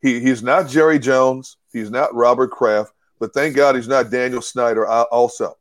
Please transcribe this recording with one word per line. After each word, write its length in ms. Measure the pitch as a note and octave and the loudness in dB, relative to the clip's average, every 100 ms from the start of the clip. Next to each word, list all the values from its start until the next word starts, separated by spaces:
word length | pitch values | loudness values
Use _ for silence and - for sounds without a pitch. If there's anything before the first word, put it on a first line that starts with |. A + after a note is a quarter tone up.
He, 180 | C3+ A#2+ | 0 0
he's 240 | B2 B2 | 0 -2
not 240 | A#2+ D#3 E3+ | 0 0 0
Jerry 300 | C3+ D#3 D#3 | 2 2 2
Jones. 580 | B2+ C3 C3 C3 C3 _ _ | 2 2 2 0 -10 _ _
He's 160 | A#2 G#2+ | -12 -8
not 240 | A#2+ C#3+ | -4 -4
Robert 380 | A#2+ A#2 B2 B2+ | 2 2 2 0
Kraft, 420 | - A#2+ G#2+ G#2+ _ _ _ | 0 0 0 -2 _ _ _
but 140 | A2+ | -8
thank 220 | - D3+ C3+ | -4 -2 2
God 200 | C#3 C3 | 2 2
he's 120 | A#2 | 0
not 240 | C3+ A#2 | -2 0
Daniel 300 | B2 B2 B2 | -2 -2 -4
Snyder 440 | A#2+ B2+ A#2+ A2 G#2 | -8 -4 -2 0 0
al-, 220 | A2+ A#2 | 0 0
also. 460 | A#2+ A#2+ - F#2+ - | 2 0 -2 -8 -8